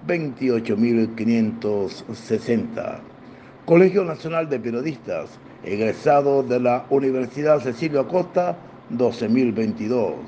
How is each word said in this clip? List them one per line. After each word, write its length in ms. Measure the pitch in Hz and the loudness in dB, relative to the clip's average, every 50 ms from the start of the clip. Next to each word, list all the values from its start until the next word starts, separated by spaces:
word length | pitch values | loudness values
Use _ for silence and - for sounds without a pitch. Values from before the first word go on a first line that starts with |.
| - | -2
veintiocho 720 | 156 175 170 160 147 123 - 131 127 120 113 113 - 110 101 | -2 -2 -2 -2 -4 -6 -2 0 2 2 0 0 0 0 2
mil 320 | 117 120 120 117 113 110 113 | 2 4 4 2 2 0 -2
quinientos 880 | - 110 113 117 117 113 107 - - - 104 104 101 98 92 - - - - 113 | -2 0 2 2 2 2 0 -2 -4 -4 -2 -2 0 -2 -4 -6 -10 -12 -12 -14
sesenta. 840 | 104 - - 113 107 - - 117 110 98 - - - - - - - - - - - - - - - - - - - - | -14 -4 -4 -4 -2 0 0 0 0 0 -4 -8 -8 -8 -8 -8 -10 -14 -18 -20 -20 -20 -20 -20 -20 -20 -20 -20 -16 0
Colegio 400 | - 165 170 185 190 185 202 190 | 4 6 6 6 6 4 2 0
Nacional 420 | 170 156 - - 160 165 165 165 156 | -2 -4 -6 -8 -4 -4 -2 -2 -2
de 80 | 139 123 | -4 -4
Periodistas, 800 | 107 120 117 120 131 160 147 120 - - 90 80 73 - - - - - - - - | -2 -4 -4 -4 -4 -4 -8 -8 -8 -8 -6 -6 -6 -8 -14 -20 -20 -20 -20 -14 -8
egresado 800 | 82 98 101 110 110 101 - - - 143 143 143 139 139 135 131 | -6 -2 0 0 0 0 0 2 4 4 6 6 4 2 2 2
de 160 | 120 123 123 | 2 0 2
la 260 | 123 123 120 123 123 - | 2 2 0 0 0 0
Universidad 680 | 139 139 135 135 131 131 127 117 - 143 147 151 151 147 | 0 2 2 2 0 0 -2 -4 -6 -4 2 2 2 4
Cecilio 420 | 117 131 117 - 165 160 147 139 | 2 -4 -4 -4 -4 -2 0 0
Acosta, 540 | 131 120 165 185 180 180 - 180 180 180 175 175 - - - - - - | 0 0 0 -2 -2 0 0 0 0 0 -4 -6 -10 -20 -20 -20 -14 -10
doce 360 | 113 120 123 113 - - 117 107 | -2 0 0 0 2 0 0 2
mil 240 | 113 131 131 120 | 2 2 2 2
veintidós. 680 | 104 110 113 107 107 - 107 107 123 123 110 90 71 62 60 | 0 0 -2 -2 -2 -4 -4 -2 0 0 0 -2 -4 -6 -12